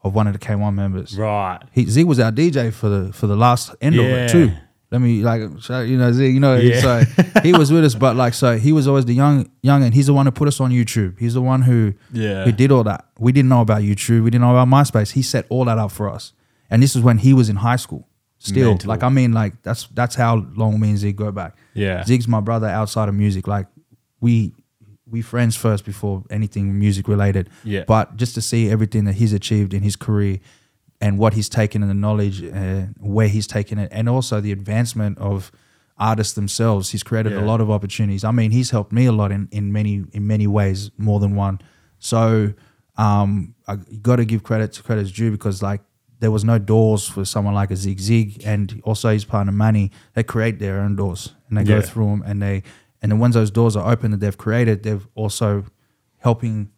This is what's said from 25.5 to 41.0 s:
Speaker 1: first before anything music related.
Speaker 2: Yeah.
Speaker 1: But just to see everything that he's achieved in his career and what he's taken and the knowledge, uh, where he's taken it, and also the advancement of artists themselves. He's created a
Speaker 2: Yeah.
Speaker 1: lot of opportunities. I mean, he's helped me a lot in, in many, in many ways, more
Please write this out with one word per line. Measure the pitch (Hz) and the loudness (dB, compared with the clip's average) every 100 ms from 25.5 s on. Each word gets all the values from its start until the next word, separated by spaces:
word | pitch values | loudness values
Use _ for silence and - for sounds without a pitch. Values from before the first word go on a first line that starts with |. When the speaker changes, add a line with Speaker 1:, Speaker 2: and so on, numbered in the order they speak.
| 110 | 0
Speaker 1:
first | 117 104 - | -2 -2 -6
before | 95 104 98 - | -8 -6 -8 -8
anything | 104 107 - 98 98 | -6 -4 -4 -2 0
music | 104 98 98 | 0 0 0
related. | 104 101 95 90 - | 0 2 0 -4 -10
Speaker 2:
Yeah. | 110 98 - | -8 -6 2
Speaker 1:
But | 110 104 110 | 2 0 -4
just | 120 117 | -6 -4
to | |
see | 107 117 110 | -4 -2 0
everything | 110 107 110 104 | 0 0 0 -2
that | 98 | 0
he's | 113 | 0
achieved | 104 - 107 101 | 0 0 -2 0
in | 98 | -2
his | 104 98 | -4 -4
career | - 104 101 95 - _ _ _ _ _ | -4 -2 -2 -4 -10 _ _ _ _ _
and | 104 101 | -2 2
what | 110 | 2
he's | 104 104 | 0 -2
taken | - 104 107 | -2 -2 -2
and | 101 | -2
the | 98 | -2
knowledge, | 104 107 101 95 | -2 0 -2 -4
uh, | 87 95 92 95 95 - | -10 -8 -6 -4 -6 -10
where | 104 104 107 | -4 0 2
he's | 107 101 | 0 -4
taken | 107 101 107 | -6 -6 -6
it, | 101 | -6
and | 104 117 | -4 -2
also | 127 123 107 | -2 -2 -4
the | 104 | -4
advancement | 98 98 107 120 113 107 98 | -6 -4 -4 -4 -4 -4 -4
of | 101 98 95 _ _ _ _ - | -4 -4 -8 _ _ _ _ -6
artists | 107 110 104 | -2 -2 -4
themselves. | - 101 - 113 104 95 | -4 -6 -2 0 0 -2
He's | 104 | -8
created | - 113 110 | -4 -4 -2
a | 98 | -2
Speaker 2:
Yeah. | 104 | -2
Speaker 1:
lot | 113 | 0
of | 110 | 0
opportunities. | 104 98 - 104 98 | -2 -4 -4 -4 -2
I | 107 | -2
mean, | 117 110 | 0 0
he's | 117 123 | 0 0
helped | 117 101 | -2 -2
me | 117 127 | 0 2
a | |
lot | 110 101 | 2 0
in, | 98 101 | -2 -6
in | 104 101 | -6 -4
many, | 104 107 101 95 | -2 -2 -4 -6
in | 107 101 | -6 -2
many | 107 104 | 0 0
ways, | 104 101 95 101 | 0 0 -2 -8
more | - | -4